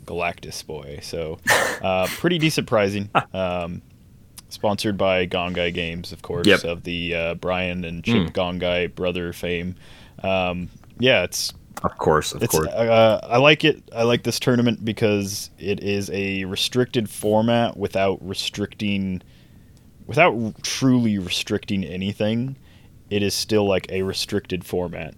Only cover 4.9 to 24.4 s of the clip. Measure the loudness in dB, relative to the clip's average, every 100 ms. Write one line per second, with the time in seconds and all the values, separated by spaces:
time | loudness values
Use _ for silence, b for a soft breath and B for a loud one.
4.9 | 2 2 4 2 0 -2 0 0 0 -4
5.9 | -6 -10 -14 -6 2 6 6 4 -4 -4
6.9 | -4 -2 -2 -2 -4 -2 -2 -2 -4 -6
7.9 | -6 0 2 2 0 -2 0 0 0 -2
8.9 | -2 -4 -2 -6 -6 -4 -4 -4 -8 b
9.9 | b b b -2 0 0 -4 -8 -12 -20
10.9 | -2 2 2 0 -4 -8 -10 -18 -6 -6
11.9 | -2 2 2 2 -4 0 0 0 -2 4
12.9 | 6 6 4 2 4 6 6 4 0 -4
13.9 | -2 2 2 0 -2 2 4 2 0 -2
14.9 | 0 2 2 0 -6 -10 -10 -4 -4 -2
15.9 | -2 -2 -4 -2 -2 -4 -4 0 0 2
16.9 | 0 -2 -2 2 4 4 2 2 -2 -2
17.9 | 2 2 0 -4 -6 -6 -4 -6 -2 -2
18.9 | 0 -2 -4 b b b b b b b
19.9 | -20 -4 4 4 4 -2 -4 -8 0 4
20.9 | 4 4 2 -2 -4 -2 -4 0 -2 -2
21.9 | -4 -4 -2 0 0 -4 -8 b b b
22.9 | -20 -4 0 0 0 0 2 4 2 0
23.9 | -4 -2 -4 -4 -4